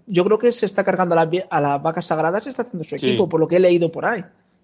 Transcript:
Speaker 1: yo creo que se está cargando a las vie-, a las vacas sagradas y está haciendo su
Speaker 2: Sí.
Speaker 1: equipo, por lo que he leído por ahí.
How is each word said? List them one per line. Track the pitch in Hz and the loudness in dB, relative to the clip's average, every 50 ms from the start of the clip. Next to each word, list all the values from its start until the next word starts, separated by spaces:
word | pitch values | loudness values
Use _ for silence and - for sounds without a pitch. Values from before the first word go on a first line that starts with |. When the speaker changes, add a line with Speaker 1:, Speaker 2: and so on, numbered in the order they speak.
| - - | -12 -2
Speaker 1:
yo | 196 175 180 | 0 0 2
creo | 196 214 220 | 4 2 2
que | 233 240 | 4 2
se | 226 - - | 2 2 -2
está | 190 196 - 196 | -2 -2 -2 0
cargando | - 185 180 185 175 165 | 0 0 0 0 2 2
a | 165 165 | 2 2
las | 160 | 2
vie-, | 165 180 185 - | 0 -4 -4 -4
a | 175 156 | -2 -2
las | 143 143 143 139 | 0 0 -2 -2
vacas | 151 160 160 175 165 | -2 -4 -4 -4 -4
sagradas | - 170 156 156 165 180 208 208 | -4 -2 -2 0 0 -2 -2 -4
y | 190 | -6
está | - - - | -8 -8 -8
haciendo | - - 175 156 | -8 -10 -10 -10
su | - 147 143 | -10 -8 -4
Speaker 2:
Sí. | - | -2
Speaker 1:
equipo, | 127 123 214 196 165 | 0 0 2 0 0
por | - 160 | 0 0
lo | 160 | 0
que | 151 170 | 2 4
he | 180 | 4
leído | 190 180 175 175 170 160 - | 4 6 4 4 2 0 -2
por | 147 151 | -4 -4
ahí. | 190 240 208 175 - _ _ _ _ _ _ | -2 -4 -4 -6 -12 _ _ _ _ _ _